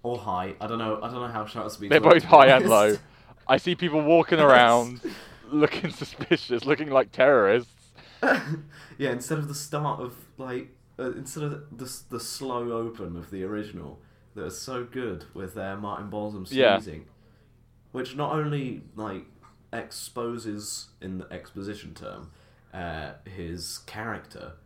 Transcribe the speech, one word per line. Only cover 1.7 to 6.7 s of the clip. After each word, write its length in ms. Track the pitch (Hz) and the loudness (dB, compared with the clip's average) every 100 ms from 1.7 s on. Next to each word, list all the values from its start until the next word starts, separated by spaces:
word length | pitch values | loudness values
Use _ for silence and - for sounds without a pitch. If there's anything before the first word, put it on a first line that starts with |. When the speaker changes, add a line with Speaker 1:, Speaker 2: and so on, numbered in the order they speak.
Speaker 1:
speeds 200 | 104 101 | -10 2
Speaker 2:
They're 100 | 151 | 4
Speaker 1:
work, 140 | 156 | 8
Speaker 2:
both 80 | 170 | 6
Speaker 1:
to 60 | - | 10
be 60 | 156 | 10
Speaker 2:
high 100 | 135 | 12
and 180 | 131 120 | 8 8
Speaker 1:
honest. 40 | |
Speaker 2:
low. 260 | 110 104 104 _ _ _ - - | 6 6 2 _ _ _ -16 0
I 100 | 135 | 0
see 160 | 180 180 | 0 -2
people 240 | 175 151 | 0 0
walking 360 | 147 170 160 160 | 4 4 4 4
Speaker 1:
<laughs> 80 | 143 | 8
Speaker 2:
around 520 | 127 120 120 120 123 - - - - - | 8 8 6 2 -8 -12 -12 -20 -20 -8
looking 400 | 147 147 - 170 | 0 0 0 -8
suspicious, 720 | - 139 - 143 170 - 120 | -8 -12 -10 -2 -2 0 -4
looking 260 | 135 | -2